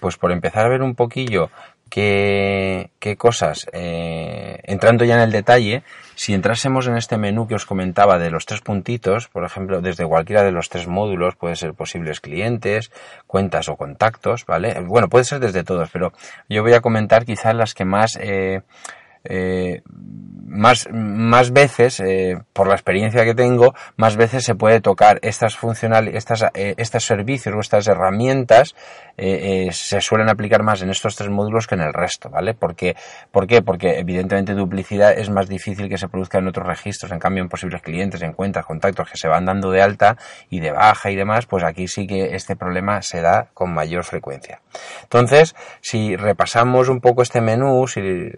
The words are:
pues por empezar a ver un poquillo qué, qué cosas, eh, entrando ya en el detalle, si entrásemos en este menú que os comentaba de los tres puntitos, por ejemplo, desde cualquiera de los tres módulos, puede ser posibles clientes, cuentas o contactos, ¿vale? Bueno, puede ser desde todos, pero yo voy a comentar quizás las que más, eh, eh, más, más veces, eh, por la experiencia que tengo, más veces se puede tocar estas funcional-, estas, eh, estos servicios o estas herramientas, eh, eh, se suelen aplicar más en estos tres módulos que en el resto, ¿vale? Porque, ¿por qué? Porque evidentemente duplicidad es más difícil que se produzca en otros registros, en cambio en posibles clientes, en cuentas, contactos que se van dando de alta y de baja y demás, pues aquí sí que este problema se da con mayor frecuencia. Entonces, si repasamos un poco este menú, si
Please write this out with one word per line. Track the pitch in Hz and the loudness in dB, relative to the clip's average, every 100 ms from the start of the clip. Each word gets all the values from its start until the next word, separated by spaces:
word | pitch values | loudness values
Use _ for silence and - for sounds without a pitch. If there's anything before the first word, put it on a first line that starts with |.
pues | 92 - | -6 -2
por | 87 | -2
empezar | 87 87 107 113 | 0 -2 0 0
a | |
ver | 131 | 0
un | 131 123 | -2 -2
poquillo | 120 131 123 95 80 - - _ _ | -2 -2 -4 -2 -2 -8 -20 _ _
qué, | - 101 101 101 101 98 98 95 92 90 _ | -2 0 2 2 0 0 -2 -2 -4 -8 _
qué | 104 101 | -8 0
cosas, | 117 117 80 73 - | 0 0 -2 -4 -10
eh, | 87 87 85 85 82 82 78 - - | -10 -8 -6 -6 -6 -8 -10 -12 -14
entrando | - 98 110 117 | -8 2 4 6
ya | 120 | 4
en | 117 | 4
el | 113 | 4
detalle, | 107 101 123 104 127 - - - | 2 4 4 4 -4 -8 -20 -20
si | - - | -10 -4
entrásemos | 98 101 117 135 131 127 | 0 0 0 0 0 0
en | 117 | -2
este | - 110 | -2 -4
menú | 101 110 110 | -2 -2 -4
que | |
os | 104 - | -6 -4
comentaba | 95 92 90 101 90 | -4 -2 4 4 4
de | 85 | 0
los | 82 - | -4 -6
tres | 107 | -10
puntitos, | - 101 87 120 95 110 - | -6 -6 -4 -4 -2 -2 -4
por | 90 | -8
ejemplo, | 87 98 95 90 | -8 -8 -6 -4
desde | 92 85 82 | -4 -4 0
cualquiera | 80 80 104 | 0 2 2
de | 98 | 2
los | 85 - | 0 -6
tres | 90 87 | -8 -6
módulos, | 90 104 90 90 - | -4 -2 -2 -2 -4
puede | 85 85 | -8 -6
ser | 80 | -8
posibles | - 80 87 80 73 | -10 -10 -8 -8 -10
clientes, | 71 87 110 117 101 107 - - - - _ | -10 -6 -4 -4 -2 -4 -4 -14 -20 -20 _
cuentas | 95 98 80 78 | -2 0 -2 -4
o | 73 | -8
contactos, | 71 69 113 - 104 123 - | -10 -2 -4 -2 -4 -6 -4
¿vale? | 82 107 - | -4 -2 -6
Bueno, | 90 117 101 | 0 0 4
puede | 123 | 2
ser | 123 143 | 2 -2
desde | 113 90 | -2 -2
todos, | 82 90 80 | -4 -4 -4
pero | 87 87 - - - - | -4 -6 -6 -18 -20 -4
yo | 107 | 0
voy | 113 | 2
a | 117 | 2
comentar | 117 110 104 113 | 2 -2 2 2
quizás | 117 107 110 | 2 -2 -2
las | 113 110 | 0 -2
que | - | -2
más, | 95 101 113 - | -2 0 0 -2
eh, | 104 98 95 95 - - - - _ _ | -6 -4 -2 -4 -8 -20 -20 -20 _ _
eh, | - 95 92 92 90 - - - 50 52 50 50 52 | -8 -4 -2 -2 -4 -6 -12 -20 -18 -18 -18 -18 -10
más, | 92 113 127 - | 2 4 4 0
más | 113 107 104 113 123 123 | -6 -4 0 4 4 6
veces, | 131 143 - 123 - | 6 4 4 0 2
eh, | 95 95 92 87 - | -2 0 0 -4 -6
por | - 95 | 0 2
la | |
experiencia | 98 - 92 110 120 | 2 0 0 2 2
que | 113 | 2
tengo, | 110 123 123 123 - - - | 4 2 6 6 4 -8 0
más | 110 107 | 2 4
veces | 113 131 | 2 2
se | 120 | -2
puede | 92 107 113 | 2 4 4
tocar | 101 92 104 98 | 4 6 6 6
estas | 110 - 110 - | 0 -2 -2 -2
funcional-, | 117 113 113 113 110 | -6 -4 2 2 2
estas, | 110 - 110 107 | -4 -4 0 0
eh, | 92 101 98 | 0 -4 -4
estos | 117 120 | -4 -4
servicios | - 104 104 135 104 | -2 -2 -2 -4 -4
o | 107 | -6
estas | 101 107 104 | 0 0 2
herramientas, | 87 95 101 131 135 123 113 147 - - - - - | 2 2 2 0 0 6 6 6 -2 -20 -20 -20 -6
eh, | 95 95 98 95 92 | -4 -2 -2 -2 -2
eh, | |
se | 85 - 98 | -6 -4 -4
suelen | - 110 110 | 0 2 2
aplicar | 104 104 107 | 0 2 2
más | 110 98 | 4 0
en | 92 | -2
estos | 95 107 - | -4 -6 -6
tres | 101 | -4
módulos | 101 104 113 113 | -2 -2 -2 -2
que | |
en | 95 | -2
el | 76 | -2
resto, | 80 87 - - | -2 -4 -6 -8
¿vale? | - 95 | -6 -4
Porque, | 113 85 85 90 - - - - | -4 -6 -2 -4 -4 -12 -20 -2
¿por | 101 95 | 0 4
qué? | 117 | 4
Porque | 95 87 117 82 | 4 0 0 -2
evidentemente | 87 90 92 98 98 | -2 -4 0 -2 0
duplicidad | 101 92 95 - 101 104 - | -2 -2 -4 -4 4 6 4
es | 104 | 0
más | 98 95 | -2 -2
difícil | 95 - 98 98 | -6 -8 -8 -6
que | 92 | -6
se | 90 | -6
produzca | 95 92 98 | -6 -2 -2
en | 95 | -2
otros | 90 90 | -4 -6
registros, | 85 104 - 92 | -6 -8 -10 -10
en | 82 | -4
cambio | 92 95 | -2 -2
en | 90 | -4
posibles | 87 90 87 | -8 -8 -8
clientes, | - 82 98 85 | -8 -6 -6 -6
en | 82 | -8
cuentas, | 80 98 87 | -6 -4 -4
contactos | - 80 98 87 - | -6 -4 -2 -2 -8
que | - | -6
se | 80 | 0
van | 80 90 | 0 0
dando | 98 95 | -2 0
de | 95 | 4
alta | 98 101 101 117 - - _ | 4 4 2 2 -8 -20 _
y | 92 | -6
de | 78 | -4
baja | 73 107 104 101 | 4 4 4 -2
y | 98 | -2
demás, | 101 110 120 | 0 -2 -2
pues | 95 | -2
aquí | 85 85 90 | -2 -4 -8
sí | - 95 | -6 -4
que | 98 95 90 | -4 -4 -6
este | - 98 | -8 -8
problema | 90 90 101 104 | -4 -4 -2 -4
se | - 85 | -4 -2
da | 85 104 113 | 2 2 0
con | - 90 | -6 -4
mayor | 80 78 87 | -2 -4 -6
frecuencia. | 87 80 - 69 - - _ - - - | -6 -10 -10 -14 -16 -20 _ -20 -18 -20
Entonces, | - 120 117 143 160 - - - | 2 4 6 6 6 2 -20 -16
si | - 110 107 | -8 -4 -2
repasamos | 92 104 92 - 117 123 127 127 | -2 0 0 0 2 4 4 2
un | 127 | 4
poco | 123 123 | 4 4
este | 120 120 | 2 0
menú, | 113 113 135 127 127 | 2 2 2 2 0
si | 110 95 90 82 | -2 -4 -4 -6